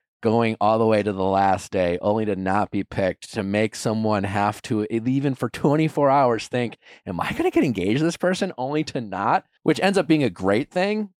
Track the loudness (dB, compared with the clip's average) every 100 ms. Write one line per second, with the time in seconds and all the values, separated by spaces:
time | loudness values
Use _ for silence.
0 | _ _ 0 2 0 0 2 2 4 2
1 | 0 0 0 2 2 2 -2 -2 0 0
2 | 0 0 -2 -2 -2 0 0 -4 -4 -2
3 | -2 -2 -10 -8 -2 0 0 -2 -4 -2
4 | 0 0 0 0 0 -2 -4 -4 -2 -2
5 | 0 0 -2 -2 -6 -2 0 2 0 2
6 | 2 4 4 2 -2 -4 -4 -8 -20 -18
7 | -10 -6 -6 -2 0 2 0 0 0 2
8 | 0 0 -2 0 -4 -4 -4 -4 -4 -6
9 | -6 -4 0 0 -2 _ 0 2 2 2
10 | 2 2 2 0 2 2 0 -2 -2 -2
11 | -6 _